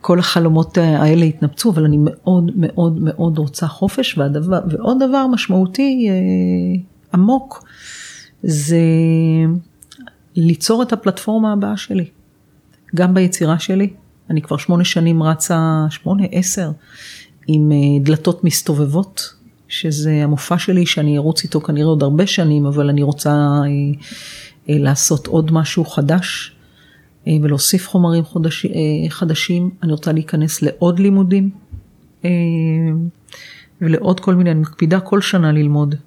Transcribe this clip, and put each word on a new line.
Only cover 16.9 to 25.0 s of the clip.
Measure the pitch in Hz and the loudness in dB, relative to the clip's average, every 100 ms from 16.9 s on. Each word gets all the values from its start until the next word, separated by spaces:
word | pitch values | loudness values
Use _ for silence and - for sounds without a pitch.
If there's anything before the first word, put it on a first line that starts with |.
| - - - - _ - | -20 -20 -20 -20 _ 0
עם, | 156 151 | 2 4
אה, | 147 143 143 | 2 2 2
דלתות | 139 156 165 175 | 2 0 0 0
מסתובבות, | 175 - - 147 147 156 196 - - _ _ _ _ | -2 -2 -2 0 0 0 -4 -8 -14 _ _ _ _
שזה | - 165 147 151 151 | -8 -4 -2 0 0
המופע | 147 147 - 175 | 0 -2 -2 -4
שלי, | - 185 175 | 0 0 0
שאני | - 147 147 | 0 0 0
ארוץ | 151 165 | 0 -2
איתו | 170 156 | -2 -4
כנראה | 156 147 151 | -2 0 0
עוד | 156 | 2
הרבה | 139 151 196 | 2 2 0
שנים, | - 160 147 143 | 0 2 2 0
אבל | 143 143 | 0 0
אני | 143 | 2
רוצה, | 143 143 151 | 0 0 0
אה, | 147 147 143 143 143 143 143 - - - - - _ - | 2 2 2 0 0 -2 -4 -8 -20 -18 -20 -20 _ -2
אה, | 147 | 0
לעשות | 139 139 | 2 0